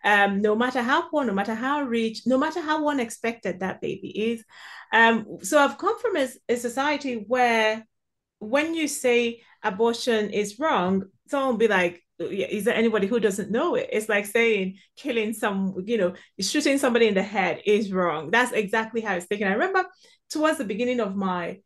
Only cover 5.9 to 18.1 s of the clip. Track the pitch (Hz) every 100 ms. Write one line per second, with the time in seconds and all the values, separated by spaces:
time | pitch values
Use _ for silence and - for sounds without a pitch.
5.9 | 453 466 359 262 - - 233 240 233 285
6.9 | 285 285 233 202 254 247 226 220 220 226
7.9 | _ _ _ _ _ 214 269 320 330 294
8.9 | - 254 240 233 233 _ _ 214 190 233
9.9 | 233 - 226 208 190 208 - 311 254 180
10.9 | 196 196 _ _ 285 262 220 226 190 175
11.9 | - _ _ 165 196 - 214 202 220 226
12.9 | 214 196 240 214 196 190 220 339 262 -
13.9 | 214 220 208 202 233 233 208 185 190 _
14.9 | - 277 233 214 226 220 196 190 185 190
15.9 | 196 180 180 - - 190 302 294 277 277
16.9 | 233 226 190 202 214 180 156 - 208 202
17.9 | 185 175